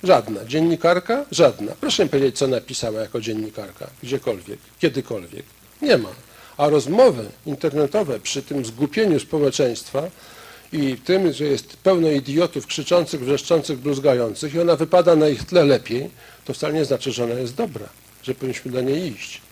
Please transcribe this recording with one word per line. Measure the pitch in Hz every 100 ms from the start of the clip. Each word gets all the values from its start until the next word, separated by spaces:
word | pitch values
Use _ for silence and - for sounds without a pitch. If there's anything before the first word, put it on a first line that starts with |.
Żadna. | 175 151 110 104 113
Dziennikarka? | 143 165 160 165 175 - 240 285
Żadna. | - 151 110 104 -
Proszę | 285 -
mi | 165
powiedzieć, | 143 135 -
co | 135
napisała | 123 - 127 117 107
jako | 107 120
dziennikarka, | 110 110 110 - 98 - - -
gdziekolwiek, | 123 131 - 104 87 - - _
kiedykolwiek. | 165 135 - 110 87 - - _ - _
Nie | 294 185
ma. | 101 - - - - -
A | 147
rozmowy | 147 123 190 254 135 104 - -
internetowe | 139 160 139 143 208 180 113
przy | - 139
tym | - 143 117
zgłupieniu | 113 143 - 214 151
społeczeństwa | - 160 143 - 131 113 - 131 165 - - - - - -
i | 165 139 123 127
tym, | 190 185
że | 139 147
jest | 135 - -
pełno | - 185 160
idiotów | 143 131 143 170 - 117
krzyczących, | - 143 175 165 151
wrzeszczących, | 127 139 - 165 - 139
bluzgających | 135 139 139 127 117 - 151
i | 160
ona | 170 156
wypada | 160 180 170 165
na | 151
ich | 123
tle | - 175
lepiej, | 147 127 - 117 139 - - - -
to |
wcale | 127 151
nie | 151 139
znaczy, | 131 -
że | 117
ona | 120
jest | 120 127 135
dobra, | 233 139 101 - - -
że | - 127
powinniśmy | 135 120 131
do | 127
niej | 127 143 180
iść. | 104 - - -